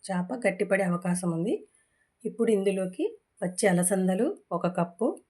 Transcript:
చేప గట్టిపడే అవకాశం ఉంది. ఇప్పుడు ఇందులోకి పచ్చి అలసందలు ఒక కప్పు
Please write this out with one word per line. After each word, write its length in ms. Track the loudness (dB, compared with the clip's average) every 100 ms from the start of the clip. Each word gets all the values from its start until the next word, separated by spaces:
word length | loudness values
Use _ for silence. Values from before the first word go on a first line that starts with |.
| -2
చేప 320 | -2 -2 0 -2
గట్టిపడే 400 | 0 0 2 2
అవకాశం 380 | 0 0 -2 -2 -2
ఉంది. 200 | -2 -2 -6 _ _ _ _ _
ఇప్పుడు 260 | -10 -2 2 2
ఇందులోకి 500 | 2 0 -4 -2 -4 -4 _ _
పచ్చి 220 | -6 0 2
అలసందలు 540 | 4 2 2 2 2 0 -2 _ -2
ఒక 100 | -2 -2
కప్పు 300 | -4 0 -2 -2 _